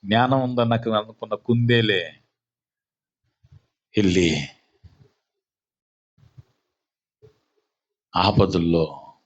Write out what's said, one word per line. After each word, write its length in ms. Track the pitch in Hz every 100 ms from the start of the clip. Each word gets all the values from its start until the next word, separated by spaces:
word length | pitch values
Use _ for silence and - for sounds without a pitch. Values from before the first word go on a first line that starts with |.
| 98
జ్ఞానం 380 | 107 127 135
ఉందని 260 | 127 123 117
నాకు 200 | 117 117
అనుకున్న 440 | 107 110 110 110
కుందేలే 840 | 107 - 117 117 120 110 95 82 - _ _ _ _ _ _ _ _ _ _ _ _ _ - _ _ _ -
వెళ్ళి 500 | 98 90 85 76 69 - _ _ - _ _ _ _ _ _ _ _ _ _ _ _ _ _ - - _ _ _ _ _ _ _ - _ _ _ _ _ _ _ _ 92
ఆపదల్లో, 1000 | 92 101 95 85 85 82 80 - - -